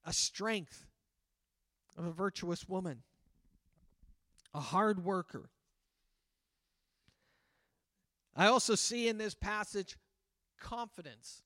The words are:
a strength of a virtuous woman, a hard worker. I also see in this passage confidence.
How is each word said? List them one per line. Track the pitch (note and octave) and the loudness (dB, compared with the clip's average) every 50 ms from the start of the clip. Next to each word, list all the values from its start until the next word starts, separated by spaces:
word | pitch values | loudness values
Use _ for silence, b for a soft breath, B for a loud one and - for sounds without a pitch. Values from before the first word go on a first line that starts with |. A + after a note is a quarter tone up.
| - | -4
a | E3 - | 0 0
strength | - - - - - G3 A3 A3+ G3+ D#3+ - - - - - _ _ _ _ _ _ _ _ _ _ _ _ _ _ _ _ _ _ _ _ _ - | 0 0 0 0 -2 0 0 0 0 -4 -8 -16 -20 -20 -20 _ _ _ _ _ _ _ _ _ _ _ _ _ _ _ _ _ _ _ _ _ -8
of | E3+ | -8
a | E3+ | -6
virtuous | E3 D#3 G3 G3 - - - F3 F3 - - | -4 -2 -2 -2 -2 -4 -4 -4 -4 -4 -4
woman, | - F#3+ F#3+ F#3 E3+ C3+ A2+ - _ _ _ _ _ _ _ _ - _ _ _ _ _ _ - - _ _ - - - _ _ _ _ - _ - - | -4 -4 -4 -4 -4 -8 -8 -14 _ _ _ _ _ _ _ _ -20 _ _ _ _ _ _ -20 -20 _ _ -20 -20 -20 _ _ _ _ -20 _ -10 -8
a | D3 | -8
hard | C#3+ C3+ D3 F#3 G#3+ G#3+ G#3 F#3 E3+ | -6 0 2 4 4 4 4 2 0
worker. | F#3 F#3+ F#3 E3+ - - - - - _ _ _ _ _ _ _ _ _ _ _ _ _ _ _ _ _ _ _ _ _ _ _ _ _ _ _ _ _ _ _ _ _ _ _ _ _ _ _ _ _ _ _ _ _ _ _ _ _ _ _ _ _ _ _ _ _ | 0 0 0 -2 -4 -10 -14 -14 -14 _ _ _ _ _ _ _ _ _ _ _ _ _ _ _ _ _ _ _ _ _ _ _ _ _ _ _ _ _ _ _ _ _ _ _ _ _ _ _ _ _ _ _ _ _ _ _ _ _ _ _ _ _ _ _ _ _
I | C#3+ F3+ | 6 8
also | G#3 B3 C4 - - G#3+ | 8 8 8 6 4 2
see | F#3+ - - A3+ A#3+ A#3 A#3 | 2 2 0 0 2 0 0
in | A3 G#3+ | 0 0
this | G#3+ G#3 - | -4 -6 -6
passage | _ - G3+ G#3+ G#3+ G#3 - - G3+ F#3 - - - _ _ _ _ _ _ _ _ _ _ _ - | _ -6 -4 -2 -4 -4 -4 -4 -4 -4 -6 -10 -20 _ _ _ _ _ _ _ _ _ _ _ -18
confidence. | - - A#3 A#3 A#3+ G#3+ _ - E3 C#3+ A2+ A2 - - - - _ | -12 -10 -6 -6 -8 -8 _ -16 -16 -16 -18 -16 -18 -18 -18 -18 _